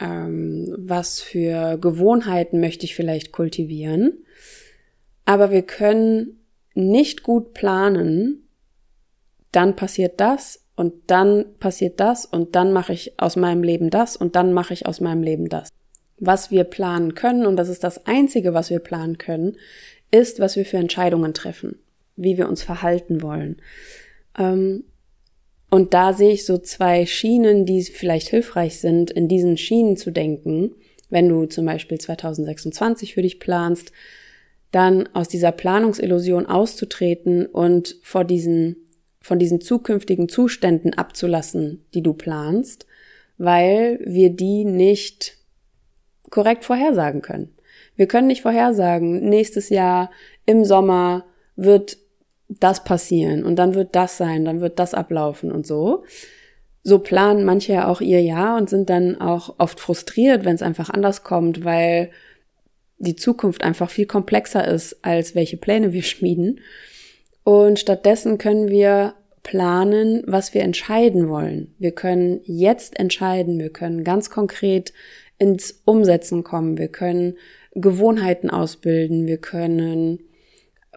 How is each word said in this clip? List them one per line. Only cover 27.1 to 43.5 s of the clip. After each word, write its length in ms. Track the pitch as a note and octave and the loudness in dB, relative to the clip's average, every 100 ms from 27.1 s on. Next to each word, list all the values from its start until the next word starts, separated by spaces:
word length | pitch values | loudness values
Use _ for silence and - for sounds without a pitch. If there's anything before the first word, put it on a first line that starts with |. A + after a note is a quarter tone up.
| - A3 A#3+ A3 G#3 F#3 | -2 0 2 4 4 4
die 160 | F#3 | 0
vielleicht 460 | F3+ - F3+ D#3+ - | -2 -6 -2 -2 0
hilfreich 500 | A3+ A#3 - E3 D#3+ | -2 -2 -4 -4 -4
sind, 320 | E3+ E3+ E3+ | 0 0 0
in 180 | - E3+ | 0 0
diesen 280 | F#3 F3 E3 | 2 2 0
Schienen 380 | - A3+ A3 F#3 | 0 2 2 0
zu 140 | - | -4
denken, 640 | E3+ D#3 D3+ D#3+ D#3+ G3+ - _ _ _ | -4 -4 -4 -4 -2 -4 -6 _ _ _
wenn 180 | F3 F3 | 2 4
du 180 | E3 D#3+ | 2 -2
zum 200 | E3 E3 | -4 -4
Beispiel 320 | D#3+ - D#3+ | -4 -8 -10
zweitausendsechsundzwanzig 1160 | - E3 E3 D#3 D3+ D#3 D#3+ - A3+ A3+ G3+ | -8 -8 -8 -6 -8 -8 -10 -4 -2 -2 -6
für 80 | - | -4
dich 180 | F3+ - | -4 -4
planst, 520 | - F3 E3+ E3+ - _ - - - _ _ _ _ | -4 -2 0 -4 -6 _ -20 -20 -20 _ _ _ _
dann 380 | F#3 F#3 F#3+ - | 2 4 2 0
aus 160 | F3 E3+ | -6 -6
dieser 240 | F3 E3+ | 0 0
Planungsillusion 920 | E3+ F#3 G3 A3 G3+ - F3+ F3+ F3 - | 0 0 2 2 0 0 0 0 -2 0
auszutreten 1000 | F#3 G#3+ - G3 - F3+ E3+ - F3 - | 0 0 -4 -10 -4 -2 0 0 0 0
und 500 | - F3 F3 F3 - | 0 2 2 0 -14
vor 220 | - F#3+ | -6 -4
diesen, 520 | F3 F3+ E3 E3 E3 E3+ _ _ _ _ | 0 0 0 0 0 -4 _ _ _ _
von 180 | - F3+ | -4 0
diesen 220 | F3 E3+ | 2 0
zukünftigen 680 | - A#3+ A#3+ G#3 G3+ F#3 F3 | 0 -4 0 -4 -2 -2 -2
Zuständen 640 | - B3 - F#3+ E3 E3+ | 0 0 0 0 0 0
abzulassen, 920 | - F3+ - F3 E3 - F3 D3+ D#3+ _ | -4 -8 -6 -2 -2 -2 -6 -6 -8 _
die 100 | F3 | -4
du 120 | E3 | -2
planst, 720 | D#3 - D#3 D3+ G3 C4+ - - _ _ _ _ _ | -4 -6 -6 -2 -2 -4 -10 -20 _ _ _ _ _
weil 640 | F3 | 2